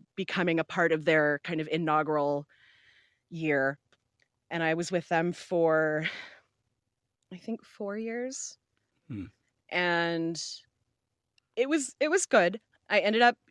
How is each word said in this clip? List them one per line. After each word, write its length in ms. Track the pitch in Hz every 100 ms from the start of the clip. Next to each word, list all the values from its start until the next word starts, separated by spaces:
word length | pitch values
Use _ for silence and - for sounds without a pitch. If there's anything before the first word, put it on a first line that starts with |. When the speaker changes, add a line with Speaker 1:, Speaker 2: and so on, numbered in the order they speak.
| _ -
Speaker 1:
becoming 440 | 190 185 175 165
a 40 |
part 280 | 160 - 170
of 140 | 160 151
their 340 | 156 147 143
kind 180 | - 165
of 60 | 156
inaugural 760 | 156 160 151 151 151 143 143 147 _ _ _ _ _ _ _ -
year. 480 | 170 156 143 135 143 _ _ _ _ _ _ -
And 140 | 165
I 100 | 165
was 180 | 165 170
with 160 | 180 -
them 240 | 170 175
for, 720 | 170 - 175 165 156 156 151 156 - - - _ _ _ _ _ _ _ _ -
I 40 | 180
think, 260 | - 226
four 340 | - - 202 208
years. 600 | 226 233 254 269 - - _ _ _ _ -
Speaker 2:
Hmm. 160 | 104 92 _ _ _ -
Speaker 1:
And 720 | 180 180 170 170 165 165 165 - - _ _ _ _ _ _ _ _ _ -
it 140 | 269
was, 260 | 311 269 -
it 100 | 302
was 160 | 359 -
good. 340 | 226 175 202 _ _ -
I 100 | 208
ended 220 | 185 220
up 160 | 240 240 _